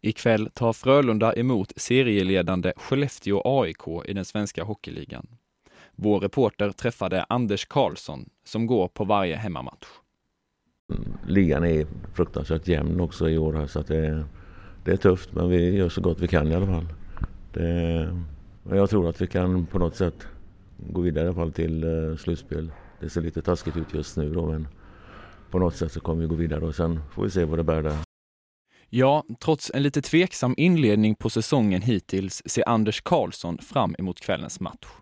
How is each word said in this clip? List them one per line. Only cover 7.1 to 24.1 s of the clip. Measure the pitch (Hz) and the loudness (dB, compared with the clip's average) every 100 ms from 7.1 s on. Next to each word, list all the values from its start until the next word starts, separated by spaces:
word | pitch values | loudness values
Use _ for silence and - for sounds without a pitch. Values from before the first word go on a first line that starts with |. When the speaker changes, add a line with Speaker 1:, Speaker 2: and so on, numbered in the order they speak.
| 92 | -2
Speaker 1:
Anders | - 123 113 101 - | 0 0 0 -2 -2
Karlsson, | 147 110 - - 69 - _ - | 0 0 -2 -12 -12 -14 _ -8
som | 113 113 | -4 0
går | 123 90 | 2 0
på | - | -2
varje | 101 101 92 78 | 2 2 2 -2
hemmamatch. | 110 76 64 - - - _ _ _ _ _ _ _ _ - - - - - | -6 -8 -10 -14 -20 -20 _ _ _ _ _ _ _ _ -8 -6 -6 -8 0
Speaker 2:
Ligan | 95 90 73 85 | 4 6 4 4
är | 80 76 - - | 2 0 -8 -10
fruktansvärt | - 85 - 69 80 90 | -2 -2 -2 -2 -2 0
jämn | 80 76 87 | 0 2 0
också | 85 - 82 | -2 0 0
i | 80 | 2
år | 78 | 0
här, | 78 73 | -2 -4
så | 80 | -6
att | 78 | -2
det, | 78 78 78 71 - - - - - - | 0 0 -2 -6 -12 -20 -20 -20 -8 -2
det | |
är | 92 | 4
tufft, | 98 92 - | 4 4 0
men | - 87 | -2 2
vi | 90 87 98 | 4 4 2
gör | 90 | 0
så | 92 | 2
gott | 90 82 | 0 0
vi | 85 | 2
kan | 85 76 | 2 2
i | 85 | 2
alla | 98 | 2
fall. | 87 82 - - - - - - | 0 -4 -10 -12 -8 -8 -8 -10
Det, | 78 85 85 85 82 80 87 80 73 - - | -4 0 0 0 0 -2 -6 -8 -14 -18 -18
men | - 98 | -2 2
jag | 98 | 4
tror | 104 85 | 4 2
att | 82 | 0
vi | 92 | -2
kan | 90 90 92 85 | 0 2 2 0
på | 92 | 0
något | 85 - | 0 2
sätt | 90 - - - - - - - | -2 -2 -16 -16 -20 -20 -20 -16
gå | - 85 | -6 0
vidare | 87 78 85 | 0 2 0
i | |
alla | 87 | 0
fall | 82 | -2
till, | - 82 80 | -2 -2 0
eh, | 82 80 80 80 | 0 -2 -2 -4
slutspel. | - 82 - 78 80 76 - - | -4 -6 -6 -8 -8 -12 -20 -12
Det | 80 | -6
ser | 87 | -4
lite | 82 80 | -4 -4
taskigt | 82 87 - 82 | -2 -2 -2 -6
ut | 80 | -4
just | 78 73 | -6 -4